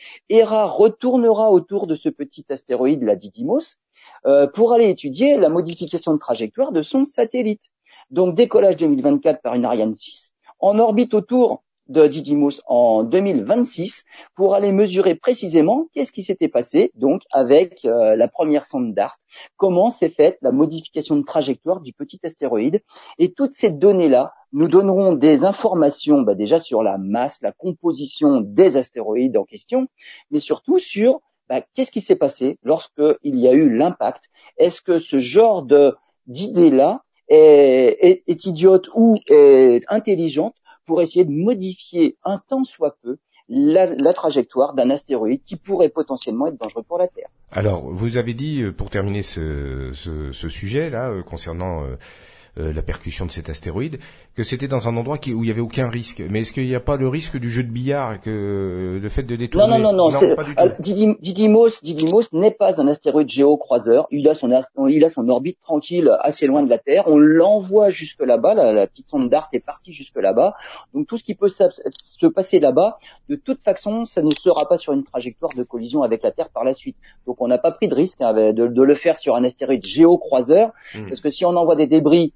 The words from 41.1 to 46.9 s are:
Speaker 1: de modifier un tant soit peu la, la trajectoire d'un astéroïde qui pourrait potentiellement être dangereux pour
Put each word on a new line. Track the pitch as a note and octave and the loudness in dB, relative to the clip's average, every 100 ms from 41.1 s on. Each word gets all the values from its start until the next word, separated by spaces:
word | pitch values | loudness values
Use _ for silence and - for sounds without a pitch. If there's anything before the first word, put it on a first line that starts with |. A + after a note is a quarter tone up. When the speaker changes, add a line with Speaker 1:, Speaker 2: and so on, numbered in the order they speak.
| F3+ | 2
Speaker 1:
de | E3+ | 0
modifier | D3 G3+ G#3+ F#3 F#3 - F3 D#3+ - - | 0 -2 -2 -6 -12 -8 0 0 -2 -8
un | G3 - | -8 -6
tant | C4+ C4 | -6 -6
soit | - D3+ - | -4 -6 -6
peu | A#2+ C#3+ _ _ - | -12 -14 _ _ -6
la, | B2+ D3 F3 F3+ | 0 2 4 2
la | C3+ D3 | 0 0
trajectoire | F3+ D#3+ C#3 A#2 C3 C#3+ | 0 -2 -2 -2 -2 -2
d'un | C#3 B2 | 0 -2
astéroïde | C#3+ - B2 A2 C4+ - | -2 -4 -4 -2 -4 -8
qui | F#3 | -16
pourrait | - F#3 D#3+ | -6 0 0
potentiellement | D#3+ D3+ C3 - A2+ D#3 | -2 -8 -8 -8 -6 -6
être | C#3 | -8
dangereux | G#2+ A#2 | -12 -12
pour | - | -8